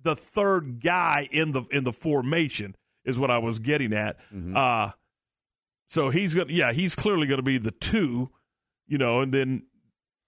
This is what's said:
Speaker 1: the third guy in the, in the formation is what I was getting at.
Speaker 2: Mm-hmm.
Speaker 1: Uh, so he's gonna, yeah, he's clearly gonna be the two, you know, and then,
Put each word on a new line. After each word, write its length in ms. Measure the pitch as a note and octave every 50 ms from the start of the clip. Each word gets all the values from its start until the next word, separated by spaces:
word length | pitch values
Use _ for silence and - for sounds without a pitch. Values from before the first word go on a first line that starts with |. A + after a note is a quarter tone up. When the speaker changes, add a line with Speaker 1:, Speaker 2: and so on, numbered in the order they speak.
Speaker 1:
the 140 | C3+ E3 D3+
third 640 | - - - - G#3 G3+ G3 F#3+ F3+ D3+ C3 A#2+ A#2
guy 460 | B2+ E3+ F3+ F3+ E3+ E3 D3 D3 C#3+ -
in 220 | C3+ D3+ D#3+ D#3
the, 100 | C3+ C3 A#2+ -
in 140 | D3 C#3+ B2+
the 80 | B2
formation 840 | A2+ - - D#3+ D3 C3+ B2 C3+ D#3+ E3+ D#3+ C3 - - G2+ G2 F#2 _ _ _ _ _ -
is 140 | C3 B2+ B2
what 120 | C#3 B2+
I 80 | A#2+ A#2+
was 200 | A2+ A2+ A2+ A2+
getting 340 | A2 C#3+ D3+ D3 C3 G#2+
at. 260 | G#2 G#2+ G#2+ G#2+ - - - -
Speaker 2:
Mm-hmm. 240 | G#2 F#2+ E2+ F#2 F#2+
Speaker 1:
Uh, 340 | C3 C3 B2+ A#2 A2+ G#2 G2+ - _ _ _ _ _ _ _ _ _ _ _ _ _ _ _ _ _ _ -
so 220 | - D#3+ C#3+ C3+
he's 240 | B2 F3+ G3+ F3 D3+
gonna, 180 | F#3 E3+ B2+
yeah, 200 | E3 F3 C#3 A#2+
he's 220 | A#2 D#3 F#3+ F3 -
clearly 320 | - - G#3+ G3+ E3 D3+
gonna 160 | C3 C#3 C3
be 160 | B2 C3+ C3 B2+
the 140 | G#2+ A2+
two, 580 | - - - - A3 A3+ F3+ C3 A#2+ B2 C3 - _ _ _ _ _ _ _ _ _ _ _
you 100 | - D3 C#3
know, 220 | C3 A#2 A#2 B2+
and 140 | C3+ C3+ C3
then, 300 | C3+ C3 C3 C3 - - _ _ _ _ _ _ _ _ _ _ _ _